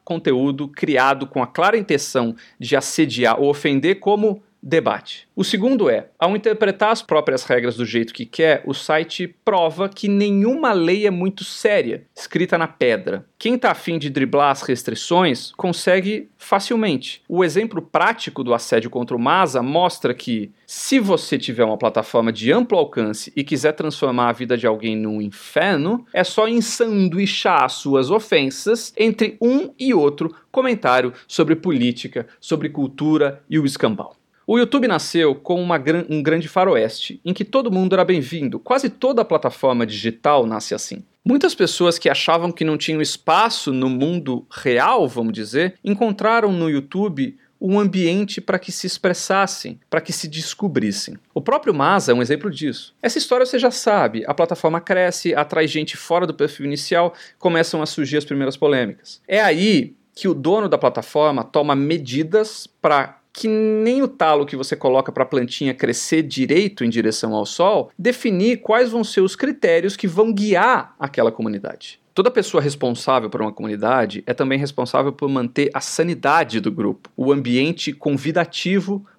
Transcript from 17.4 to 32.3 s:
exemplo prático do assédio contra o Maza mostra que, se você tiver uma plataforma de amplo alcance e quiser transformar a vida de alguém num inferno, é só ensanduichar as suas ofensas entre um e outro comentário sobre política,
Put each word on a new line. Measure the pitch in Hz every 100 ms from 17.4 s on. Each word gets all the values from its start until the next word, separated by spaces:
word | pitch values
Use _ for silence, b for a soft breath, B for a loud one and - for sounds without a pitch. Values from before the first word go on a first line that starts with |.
| 175
exemplo | 170 226 175
prático | - 156 190 226 - 139
do | 120
assédio | 117 - 117 117
contra | 127 120 123
o |
Maza | 127 180 170 127
mostra | 127 160 180 - 127
que, | 120 - 113 101 b -
se | - - 269
você | 196 160 - 135
tiver | 120 117
uma | 110 107
plataforma | 113 110 107 120 113
de | 107 113
amplo | 214 240 185
alcance | 143 - 107 107 - 147
e | 143
quiser | 139 151
transformar | 151 156 - 139 123 120
a |
vida | 117 120 120
de | 117
alguém | 110 113 110
num | 107 107
inferno, | 104 - - 151 190 156 165 233 -
é | 180 180
só | - 226
ensanduichar | 233 226 - 226 208 185 175 196 - 202 156
as | 131
suas | - 143 135 131
ofensas | 214 220 160 135 - 202 233 - -
entre | 220 220 220 -
um | 233 269 - -
e | 262
outro | 190 143 143 160 B B
comentário | 262 254 226 127 127 127 B B
sobre | - 151 160
política, | 185 135 120 120 135 123 117